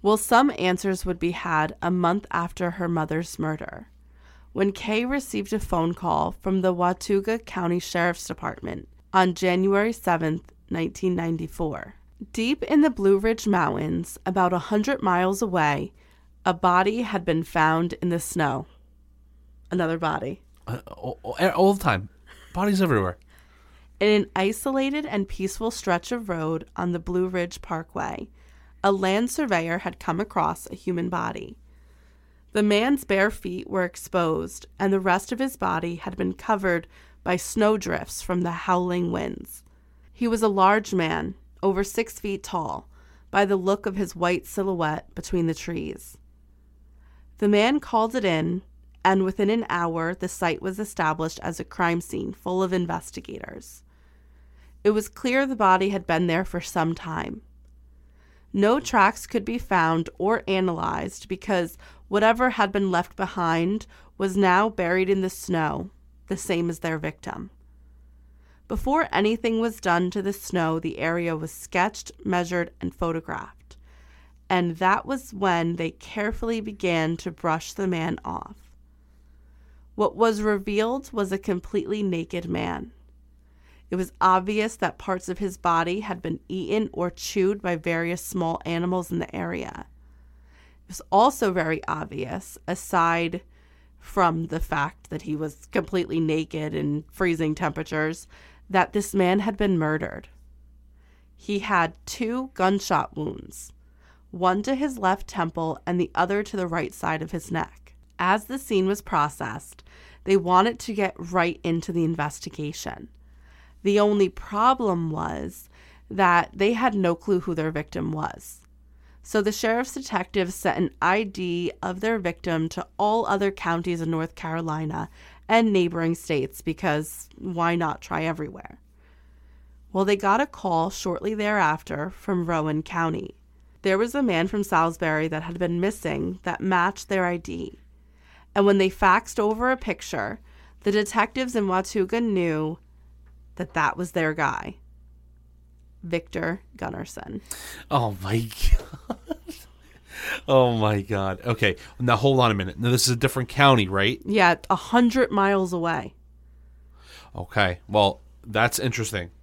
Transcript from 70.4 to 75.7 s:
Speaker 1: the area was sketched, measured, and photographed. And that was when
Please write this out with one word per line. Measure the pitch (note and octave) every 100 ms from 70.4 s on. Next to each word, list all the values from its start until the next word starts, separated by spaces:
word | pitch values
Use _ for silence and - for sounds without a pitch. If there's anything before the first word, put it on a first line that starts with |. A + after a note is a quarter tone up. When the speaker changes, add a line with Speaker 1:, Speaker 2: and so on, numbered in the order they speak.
| - F#3 E3 D#3+
Speaker 1:
the | D#3+ -
area | D#3 E3+ E3+ D#3+
was | D#3
sketched, | - - F#3 F#3+ G#3+ - - -
measured, | F3+ E3+ F3+ E3+ -
and | F3+ -
photographed. | E3+ E3 D#3+ - - - - - - - - - - - _
And | F#3 F3 E3
that | F#3 - -
was | C4+ C4+
when | G3 G3 E3+ E3+